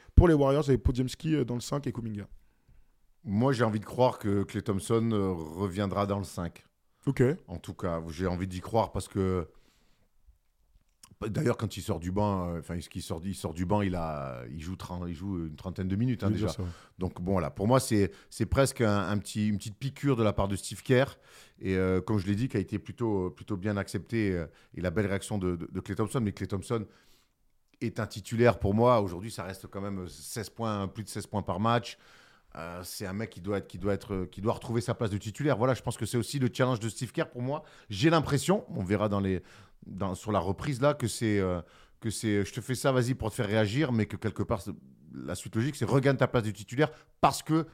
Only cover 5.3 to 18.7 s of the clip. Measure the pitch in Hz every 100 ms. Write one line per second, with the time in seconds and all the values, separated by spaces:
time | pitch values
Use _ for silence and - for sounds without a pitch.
5.3 | 87 78 82 101 87 98 90 101 101 92
6.3 | - 85 - - _ _ _ - 135 123
7.3 | 170 - 87 - 90 95 82 82 76 92
8.3 | 87 92 90 - 113 98 98 - 107 95
9.3 | 92 82 - - _ _ _ _ _ _
10.3 | _ _ _ _ _ _ _ - - 107
11.3 | 98 113 113 104 - - 82 87 95 104
12.3 | 98 87 85 - 85 - - - 82 90
13.3 | 92 87 80 90 104 98 90 80 76 67
14.3 | 62 60 76 80 92 - 90 87 80 98
15.3 | 92 82 73 92 82 92 98 127 117 104
16.3 | 104 107 - 90 - - - 90 - 90
17.3 | 95 73 - 101 131 - 107 98 - -
18.3 | - 110 - 135